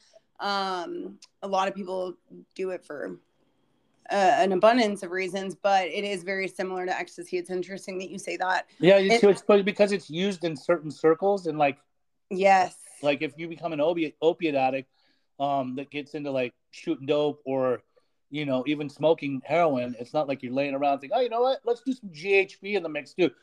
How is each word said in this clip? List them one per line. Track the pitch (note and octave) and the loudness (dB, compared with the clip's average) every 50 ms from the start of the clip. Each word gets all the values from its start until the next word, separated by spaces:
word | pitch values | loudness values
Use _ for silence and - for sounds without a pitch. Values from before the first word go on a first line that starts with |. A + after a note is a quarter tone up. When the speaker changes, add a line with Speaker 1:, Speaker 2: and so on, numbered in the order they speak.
| _ _ _ - _ _ _ - | _ _ _ -20 _ _ _ -8
Speaker 1:
Um, | - G3+ G3+ G3 G3 F#3+ F#3 F3+ E3+ E3+ F3 F3 F3 F#3+ G3+ - - - _ - | -6 -4 -2 -2 -2 -4 -4 -6 -6 -8 -8 -10 -10 -12 -14 -18 -20 -20 _ -12
a | - G3+ | -8 -2
lot | G3 F#3 F#3+ G3 | 0 0 0 0
of | F#3+ | -2
people | G3 G3+ F3+ F#3 F#3 F3+ F#3 F3 _ _ _ F3 F3+ F3+ _ _ | -6 -8 -6 -6 -6 -6 -8 -10 _ _ _ -20 -20 -20 _ _
do | - F#3+ F#3 | -8 -6 -6
it | F3+ E3+ _ | -6 -8 _
for, | - D3+ C#3 - F#3+ F3+ D#3+ _ _ _ _ _ _ _ _ _ _ _ _ _ _ _ _ _ - | -12 -12 -10 -10 -10 -10 -12 _ _ _ _ _ _ _ _ _ _ _ _ _ _ _ _ _ -4
uh, | F3+ G3+ F#3+ F3+ F3+ C#3+ | 0 2 4 4 4 4
an | F3 G3 | 2 2
abundance | F#3+ F3+ G3 A3 A#3+ B3+ A3+ G#3 G#3 G3 | 2 6 6 6 6 6 2 0 -2 -4
of | G3 E3+ | -8 -8
reasons, | F3+ F#3 F#3+ F3+ F3 G3 F#3+ F#3+ E3 | -6 -6 -6 -4 -6 -6 -6 -8 -8
but | - - G3+ G3 F#3+ F#3 D#3+ | -4 0 2 2 2 2 0
it | D3+ G#3 G3+ | -4 -4 -4
is | G3+ G3+ F3+ E3+ | -4 -6 -6 -6
very | F#3+ G3 F#3+ F#3+ F3+ | -6 -6 -4 -4 -6
similar | F#3 - F#3+ F#3+ F#3 F#3 F3+ | -6 -6 -8 -6 -6 -6 -4
to | F#3 D#3+ | -4 -4
ecstasy. | B2+ F3 - - - F3 - F#3 F3+ | -4 -6 -10 -12 -16 -12 -8 -6 -6
It's | F3 F3 | -6 -4
interesting | F#3 F#3 F3 F#3 G3 F3+ - - F#3 F#3 | -6 -6 -6 -8 -10 -14 -12 -10 -10 -10
that | G3 F#3 | -10 -10
you | - F#3+ | -12 -12
say | - - F3 E3+ | -10 -8 -6 -4
that. | F#3 F#3 F#3 E3 - _ _ - | -2 -2 -2 -2 -4 _ _ 2
Speaker 2:
Yeah, | D3+ F3+ G3 G3 | 6 8 8 8
it's, | F#3+ G3 A#3 A#3 A3 | 8 6 4 6 6
Speaker 1:
It | G3+ | 6
Speaker 2:
it's | F3+ - | 6 4
probably | - - G#3 G3+ F#3+ | 4 4 4 4 4
because | G3+ G3 - G#3 G3 | 2 2 2 2 2
it's | G3+ F#3 - - | 2 -2 -6 -6
used | D3 E3+ F#3+ G3+ F#3+ E3 E3+ | -4 -2 -2 -2 -2 -2 -4
in | E3+ D#3 | -4 -6
certain | C3 - - F3 D#3+ D3+ D#3 | -4 -2 -2 -2 -2 -2 -8
circles | C3 - - D#3+ E3 D#3+ F#3+ G3 G3+ G3 F3+ E3 | -6 0 2 2 2 4 2 0 0 0 -2 -4
and, | D3+ D3+ | -2 2
like, | D3 C#3+ C#3+ - _ _ _ _ _ _ _ _ _ - | 2 0 0 -2 _ _ _ _ _ _ _ _ _ -8
Speaker 1:
Yes. | G3+ F3+ F#3+ G3 F#3+ F#3+ F3+ F3+ - - - - - - | -4 2 4 6 6 6 4 0 -4 -12 -20 -20 -12 -4
Speaker 2:
like, | - D3 D3 B2+ D#3 | -2 0 0 0 -2
if | D3 B2+ | -6 -8
you | D#3 E3+ E3 | -8 -12 -12
become | E3+ - E3 E3+ D#3+ | -10 -8 -8 -6 -2
an | C#3+ | 0
opiate, | D3 E3 F3+ E3+ D#3+ D3 - - | 0 0 2 0 -2 -4 -4 0
opiate | D3+ E3 F3 - F3 D#3 C#3+ | 0 0 0 2 0 -2 0
addict, | C3+ C3 C3 C3 C3+ B2+ _ _ _ _ _ _ _ _ _ _ - | 2 0 0 0 -2 -6 _ _ _ _ _ _ _ _ _ _ -4
um, | C#3 C#3+ C#3 C#3 C3 B2+ B2+ C3 | -2 -2 0 0 -2 -4 -6 -8
that | C#3 - | -10 -8
gets | - D3 C#3+ C#3 - | -8 -10 -10 -8 -10
into, | D#3 D3 C#3+ | -10 -6 -4
like, | C3+ C3 B2+ A#2+ - _ _ _ | -2 -2 -2 -4 -6 _ _ _
shooting | - - - E3+ D#3+ B2+ C3+ C3+ | -20 -12 -6 -6 -6 -4 0 0
dope | D3 D3 D3 D3 C#3+ D3 - | 0 2 2 0 -2 -4 -6
or, | C3 C3+ C3+ C3 B2+ A#2+ A2 _ _ _ _ _ _ _ _ _ _ | -4 -2 0 0 0 0 -2 _ _ _ _ _ _ _ _ _ _
you | C#3 D3 D#3 | -8 -6 -4
know, | C#3 C3 B2+ B2 C#3+ | -2 -2 -2 -2 -2
even | D3+ D3 D3+ C#3 | -4 -4 -4 -8
smoking | - - D3+ D#3 E3 D#3+ D3 C#3 C#3 B2+ - | -6 0 2 2 2 2 0 -4 -4 -6 -4
heroin, | - D3 E3+ F3 D#3 C#3 B2 B2 B2 B2 A2 | 0 2 2 4 4 2 0 -2 -4 -6 -10
it's | A#2+ - - | -10 -4 -2
not | D3+ D3+ C#3 | -2 -2 -2
like | C#3 C#3 C3 | -4 -6 -6
you're | A#2+ | -6
laying | B2+ C3+ C#3+ C#3+ C3+ | -2 -2 -2 -2 -2
around | C3+ C#3+ C#3+ C#3 C3+ | -2 0 0 0 0
thinking, | C#3 C3+ G3 B3 | -2 -2 -2 0
"Oh, | |
you | B3+ A#3 | 0 0
know | A3+ A#3 | 0 0
what? | B3 C4 C4 - - | 0 0 0 0 -2
Let's | A3+ A#3+ A#3 | -4 -4 -4
do | - C4+ B3+ | -4 -8 -8
some | - - G3 | -6 -8 -16
G | D#3+ D3 D#3+ G3 G3 | -14 -8 -2 2 4
H | G3 F#3+ F#3+ - - | 4 4 2 -2 -14
B | - G3 G#3 | -8 -4 -4
in | G3 E3 | -2 -2
the | D#3+ | -4
mix, | D3+ D3 D3+ - - | -6 -8 -10 -8 -2
too." | - F3 C#3 - _ | 0 0 0 0 _